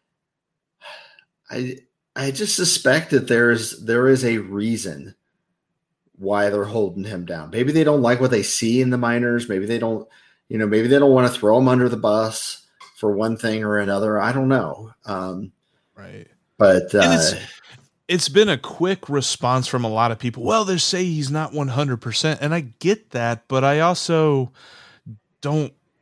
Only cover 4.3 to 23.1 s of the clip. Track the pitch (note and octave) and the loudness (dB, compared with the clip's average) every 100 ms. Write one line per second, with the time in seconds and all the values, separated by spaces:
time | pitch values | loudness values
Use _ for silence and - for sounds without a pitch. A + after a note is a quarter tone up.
4.3 | A2+ F#2+ G2+ A2 A2+ F#2+ C#2+ C#2+ - _ | -2 -4 -4 -4 -4 -6 -12 -16 -20 _
5.3 | _ _ _ _ _ _ _ _ - F#2+ | _ _ _ _ _ _ _ _ -10 -4
6.3 | G2+ G#2 G#2 G#2 A2+ G2+ F2+ F#2+ G2 F2 | 0 0 0 -2 -2 -4 -4 -10 -10 -10
7.3 | E2+ D#2 G#2 B2+ D3+ D3+ D3 A#2+ B2 B2+ | -12 -8 -4 0 2 4 4 4 2 2
8.3 | C#3 C3 - A2+ A#2+ B2+ B2 A#2+ A#2+ A#2+ | 0 0 -2 0 2 2 0 0 0 0
9.3 | A#2+ A#2 F#2+ G2+ A#2 A2+ A2 - _ _ | -2 -2 -4 -2 -2 -2 -4 -8 _ _
10.3 | _ - A2 G#2+ G#2+ A#2 C#3 C#3 C3 B2 | _ -8 -4 0 2 4 6 8 6 4
11.3 | A#2+ G#2 A#2 C3 B2+ B2 A2 A2 G#2+ A2 | 2 4 4 6 4 2 0 0 0 0
12.3 | A2 - - _ _ - - A2 G2+ A2 | -4 -10 -12 _ _ -20 -6 -4 -2 -2
13.3 | A2+ A#2 A2 G#2+ G#2 G2+ G2 G#2+ G#2+ G#2 | -2 -4 -2 -2 -2 -2 -2 0 -2 -2
14.3 | C3 C3 C3+ E2+ - A2 - - F#2+ F#2 | 0 0 0 -2 -8 -16 -18 -10 -8 -8
15.3 | F#2 G2+ _ _ _ _ - F#2+ G#2 - | -10 -14 _ _ _ _ -20 -20 -20 -20
16.3 | _ _ - G#2 F#2 F2+ G#2 F2 E2+ D#2 | _ _ 2 4 4 4 4 4 4 2
17.3 | - - - - - _ _ - F3 - | -2 -10 -20 -20 -20 _ _ -4 -2 0
18.3 | C#3+ G#3+ C#3 - - F3 F#3+ - C#3+ B2+ | 2 2 0 -4 -4 -2 -2 -4 -4 -4
19.3 | - B2 B2+ B2 C3 A#2 A2 A#2 A2+ B2 | -2 0 0 0 -4 -2 0 0 0 -6
20.3 | A#2 A#2+ A3 G3+ F3+ - F#3 F3+ D#3 C3+ | -6 -2 0 0 -2 -2 -2 -2 -2 -4
21.3 | D3+ D#3 D3 C#3 B2+ D3 A#2+ B2 G#2+ D#3+ | -4 -4 -4 -4 -2 -2 -4 -6 -4 -2
22.3 | D3+ C#3+ E3+ C3+ - E3 G#3+ _ | -2 -2 -4 -6 -4 -2 -2 _